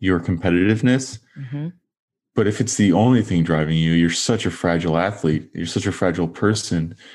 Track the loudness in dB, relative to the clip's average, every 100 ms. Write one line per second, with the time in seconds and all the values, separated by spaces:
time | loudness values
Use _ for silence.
0 | -2 0 0 -2 0 2 2 2 2 0
1 | -2 -12 _ -16 -12 -8 -10 -12 _ _
2 | _ _ _ -2 0 0 -2 2 4 4
3 | 4 4 2 0 2 0 0 0 2 2
4 | 2 0 -2 -2 -2 -4 -2 0 0 0
5 | 0 -2 -2 -2 -4 -10 -6 -4 -4 -2
6 | -2 0 -4 -2 0 0 -2 -4 -4 -8
7 | -20